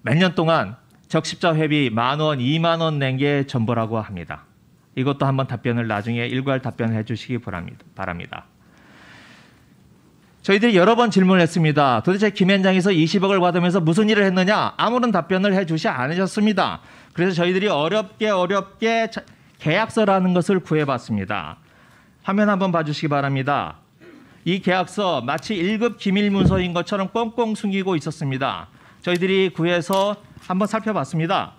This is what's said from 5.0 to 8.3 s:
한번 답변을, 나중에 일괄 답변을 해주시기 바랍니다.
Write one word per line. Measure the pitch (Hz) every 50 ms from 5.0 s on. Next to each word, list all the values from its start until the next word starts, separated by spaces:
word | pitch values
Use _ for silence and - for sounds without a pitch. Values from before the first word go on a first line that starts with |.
| 127 139 139 139 143
한번 | 135 135 135 135
답변을, | - 123 110 - 123 117 120 117
나중에 | 110 107 101 104 117 117 120 117
일괄 | 120 120 127 131 139 135 131
답변을 | 127 120 104 - 120 113 113
해주시기 | 107 107 - 120 104 - - 127 117 - - 92 87 87 87 82 - - - _
바랍니다. | - 95 92 87 87 - -